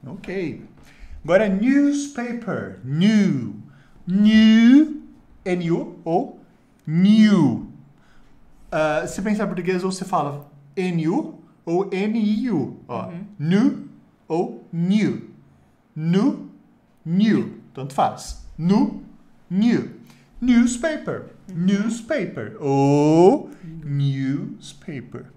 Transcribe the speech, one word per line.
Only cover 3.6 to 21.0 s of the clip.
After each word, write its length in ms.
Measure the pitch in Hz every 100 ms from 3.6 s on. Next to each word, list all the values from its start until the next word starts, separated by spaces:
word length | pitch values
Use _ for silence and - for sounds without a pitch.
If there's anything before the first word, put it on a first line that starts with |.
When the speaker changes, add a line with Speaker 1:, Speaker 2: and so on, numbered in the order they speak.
| - - _ - -
Speaker 1:
New. 960 | 185 208 220 220 220 233 269 311 - - - _ -
N-U 560 | - 180 165 175 294 -
ou 360 | - 170 262 - - _ _ _ -
new. 880 | 160 190 220 214 196 143 107 - - - _ _ - - - - - -
Ah, 360 | 165 156 151 170
se 160 | -
pensar 220 | 208 208
em 20 | 185
português, 360 | 175 175 185
ou 80 | 190
você 140 | 190
fala 460 | 185 180 147 143 - - _ -
N-U 680 | 185 170 156 233 320 - - _
ou 240 | - 170 196
N-I-U. 880 | 185 208 226 208 214 262 180 - - -
Ó, 200 | - -
Speaker 2:
Uhum. 180 | 87 208 -
Speaker 1:
nu 500 | 147 190 - - - - _ _ _
ou 400 | 160 226 - -
new. 580 | 165 175 208 180 - - - _ _ _ _ _ -
Nu, 540 | 160 180 254 - - - _ _ _ _
new. 560 | 160 175 220 165 - - -
Tanto 220 | - 139
faz. 520 | - 151 - - - - -
Nu, 440 | 165 208 285 - - - _ _ _
new. 400 | 180 226 185 - - - - _ -
Newspaper. 920 | 247 233 240 - 330 311